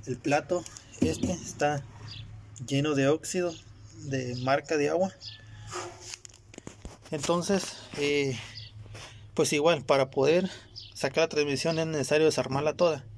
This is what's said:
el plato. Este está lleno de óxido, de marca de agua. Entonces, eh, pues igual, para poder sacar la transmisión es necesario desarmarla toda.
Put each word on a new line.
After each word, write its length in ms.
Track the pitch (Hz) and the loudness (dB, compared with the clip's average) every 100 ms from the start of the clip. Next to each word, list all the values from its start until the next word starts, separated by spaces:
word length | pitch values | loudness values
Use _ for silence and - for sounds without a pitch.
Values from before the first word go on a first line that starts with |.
| - | -8
el 120 | 120 | -6
plato. 460 | 156 147 - 180 - - - - | 0 0 2 -4 -4 -16 -20 0
Este 300 | 156 156 - | 0 0 -2
está 520 | 175 - - 147 143 - - - - - - - - 117 | -4 -6 -2 0 0 -6 -16 -16 -14 -14 -16 -18 -14 -2
lleno 280 | 139 151 139 | 0 2 4
de 120 | 135 | 4
óxido, 460 | 156 - 185 175 160 - - - - | 4 0 -2 -2 -4 -16 -20 -20 -14
de 320 | 151 135 123 123 | -6 -4 -4 -2
marca 340 | 127 143 - 156 | 2 2 2 0
de 120 | 147 | 2
agua. 220 | 165 190 - - - - - - 359 349 - - - - - - - - - - - - | 2 0 -2 -18 -16 -18 -16 -12 -10 -10 -14 -16 -16 -18 -20 -20 -18 -18 -14 -14 -14 -10
Entonces, 640 | 156 135 175 170 196 - - - - | -4 0 0 2 0 0 -10 -12 -2
eh, 400 | 143 143 139 117 - - - - - - - - - - | 0 2 0 -2 -8 -16 -16 -16 -16 -16 -16 -18 -8 0
pues 180 | 151 | 2
igual, 300 | 151 156 160 | 4 4 4
para 260 | 135 143 135 | 4 4 4
poder 400 | 139 139 170 185 - - - - | 4 4 4 2 -6 -16 -18 -16
sacar 300 | - 143 - | -4 -2 2
la 60 | 160 | 2
transmisión 500 | 151 147 135 165 160 | 2 0 0 0 0
es 80 | 160 | -2
necesario 380 | 156 131 151 156 | -2 2 4 6
desarmarla 500 | 139 127 135 151 147 | 4 0 0 0 2
toda. 300 | 175 143 - | 2 2 -8